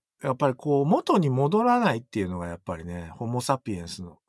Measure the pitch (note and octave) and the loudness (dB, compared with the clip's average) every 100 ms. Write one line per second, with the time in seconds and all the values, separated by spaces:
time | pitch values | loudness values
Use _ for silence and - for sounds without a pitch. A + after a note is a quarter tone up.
0 | _ _ C#3+ C3 C#3+ B2 D3+ C#3+ C#3+ C4 | _ _ -4 0 0 0 0 2 4 2
1 | - A#3 D3 B2+ C#3+ G#3 A#3+ A#3+ A3 A#2 | 4 2 4 2 2 2 4 4 2 0
2 | A#2+ A2 F#2 F2+ F2 E2+ - E2+ E2+ F2 | -4 -4 -2 -4 -8 -10 -8 -8 -8 -8
3 | E2+ - A2+ B2 B2 C3+ - F#2+ E2+ - | -10 -8 -6 -4 -2 -2 -2 -8 -8 -12
4 | F2+ - | -14 -16